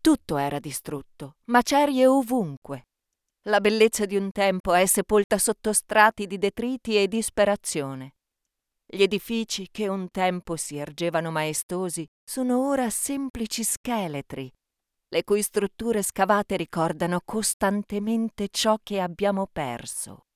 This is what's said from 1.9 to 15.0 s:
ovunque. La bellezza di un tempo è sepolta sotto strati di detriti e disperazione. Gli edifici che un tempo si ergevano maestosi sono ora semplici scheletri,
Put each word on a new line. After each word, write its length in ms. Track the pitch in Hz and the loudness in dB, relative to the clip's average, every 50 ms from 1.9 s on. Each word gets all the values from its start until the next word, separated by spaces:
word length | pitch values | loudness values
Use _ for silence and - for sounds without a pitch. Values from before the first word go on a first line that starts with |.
| 277 254 254 | 4 6 6
ovunque. 840 | 262 262 277 269 220 247 254 208 156 143 127 _ - 139 127 - _ _ _ _ _ _ _ _ _ _ _ _ | 6 6 6 2 0 -2 -2 -2 -4 -6 -12 _ -12 -14 -14 -14 _ _ _ _ _ _ _ _ _ _ _ _
La 140 | 202 214 208 | 0 0 2
bellezza 440 | 202 208 214 220 220 220 - - 214 | 4 4 4 6 4 4 4 2 -4
di 120 | 196 196 | -2 -2
un 140 | 196 196 196 | -2 -2 -2
tempo 420 | - - 196 196 185 185 - - 175 | -2 0 0 2 2 0 0 2 4
è 140 | 180 185 | 4 4
sepolta 520 | 185 - - 190 _ 214 214 202 _ - 202 | 4 2 0 0 _ 2 2 4 _ 0 0
sotto 340 | - - 208 _ _ 220 214 | 0 -2 -2 _ _ -2 -2
strati 540 | - - _ - 214 208 220 220 - 208 | -2 -2 _ 6 6 6 6 6 2 -8
di 120 | 190 190 202 | -8 -6 -2
detriti 580 | 175 196 - - 233 240 262 254 _ - 220 | -2 -2 -2 -2 -6 -6 -6 -6 _ 0 2
e 120 | 208 196 196 | 2 2 2
disperazione. 1040 | 185 226 220 - - - 208 202 202 208 _ - - 165 143 135 135 131 131 135 _ _ _ _ _ _ _ _ _ _ _ _ _ _ _ | 0 -2 -4 -2 0 2 2 2 2 -2 _ -6 -4 -4 -4 -4 -6 -10 -12 -16 _ _ _ _ _ _ _ _ _ _ _ _ _ _ _
Gli 160 | _ - 185 196 | _ 0 2 2
edifici 680 | 190 208 196 - - 226 226 226 - - - 190 - | 2 2 -2 -4 -2 -4 -4 -4 -4 -6 -10 -10 -12
che 180 | _ - 214 196 | _ -6 -4 -4
un 220 | 190 196 185 180 | -2 -4 -6 -8
tempo 440 | _ - 185 185 180 180 - - 170 | _ 0 0 0 0 -2 -4 -6 -8
si 200 | 156 - - 147 | -6 -6 -8 -8
ergevano 540 | 147 143 151 147 143 170 170 165 165 160 165 | -8 -8 -10 -8 -4 -4 -2 0 0 -2 -2
maestosi 760 | 160 156 156 156 156 - - _ 180 180 185 180 165 - 160 - _ _ _ | -2 -2 -2 -2 -4 -6 -6 _ -6 -4 -4 -4 -6 -8 -10 -10 _ _ _
sono 460 | - - 254 254 254 247 247 262 277 | -12 -6 -4 -2 0 0 0 2 2
ora 220 | 277 269 254 226 | 0 0 0 -2
semplici 760 | 208 - - - 277 277 277 269 - - 226 214 - - 226 | -2 -4 -4 -4 -4 -6 -6 -8 -6 -6 -8 -6 -6 -4 -4
scheletri, 880 | - - - _ - 240 220 196 170 147 143 139 _ - 139 135 131 _ _ _ _ _ _ _ _ _ _ | -4 -4 -6 _ -4 -4 -4 -4 -4 -6 -8 -10 _ -10 -12 -12 -12 _ _ _ _ _ _ _ _ _ _